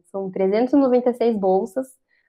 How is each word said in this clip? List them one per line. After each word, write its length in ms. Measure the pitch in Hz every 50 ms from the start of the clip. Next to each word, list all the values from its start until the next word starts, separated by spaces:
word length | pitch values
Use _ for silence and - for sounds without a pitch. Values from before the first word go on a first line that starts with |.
| _
São 220 | _ - 196 196 190
trezentos 440 | 185 190 190 190 202 220 254 247
e 40 | 302
noventa 340 | 285 269 254 247 247 240 254
e 40 | 240
seis 220 | - 226 240 226
bolsas 500 | 202 196 190 185 190 226 233 - 262 269 - _ _ _ _ _ _ _